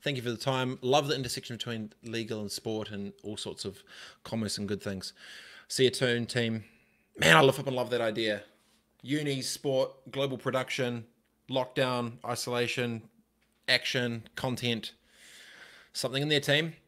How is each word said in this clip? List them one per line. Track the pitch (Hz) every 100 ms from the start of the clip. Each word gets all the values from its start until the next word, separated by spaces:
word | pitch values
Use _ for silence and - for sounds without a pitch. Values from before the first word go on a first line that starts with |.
Thank | - 135
you |
for | 120
the | 113
time. | - 131 127 127
Love | 123 143 143
the | 135
intersection | 123 - - 117
between | - 113 107 -
legal | 117 113 110 110
and | 104
sport | - - 110 104
and | 104 101 98
all | 101 107
sorts | - -
of | 98 95 - - - -
commerce | - 113 107 -
and | 101
good | 101
things. | - 95 - - - - - - -
See | - 131
you |
soon, | - 127 120 117
team. | 123 117 113 101 - _ _ _ -
Man, | 160 160
I |
love, | 139 135
flippin' | 139 127
love | 117
that | 117
idea. | 113 107 110 104 - _ _ _ _ _
Uni, | 127 147 147 135
sport, | 120 - 147 131 131 - -
global | 135 135 127
production, | 135 127 127 - 123 120 110 _ _ _ -
lockdown, | 131 127 - 127 123 117 113 113
isolation, | 120 - 123 120 - 120 113 - _ _ _ _ _ -
action, | 123 - 135 120 117 110 -
content. | 131 120 120 113 - - _ _ - - - - - - -
Something | - 135 131
in | 147
there, | 147
team. | 143 143 160 156